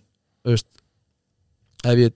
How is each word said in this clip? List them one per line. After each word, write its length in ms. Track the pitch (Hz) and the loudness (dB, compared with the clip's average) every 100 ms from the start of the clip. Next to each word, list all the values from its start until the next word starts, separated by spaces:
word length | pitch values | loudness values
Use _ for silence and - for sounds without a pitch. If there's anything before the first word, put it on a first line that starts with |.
| _ _ _ _ 123 | _ _ _ _ -6
þú 40 | |
veist, 140 | 113 - _ _ _ _ _ _ _ _ _ _ - 123 | -6 -6 _ _ _ _ _ _ _ _ _ _ -8 -2
ef 120 | 120 | 2
ég, 140 | 120 | 0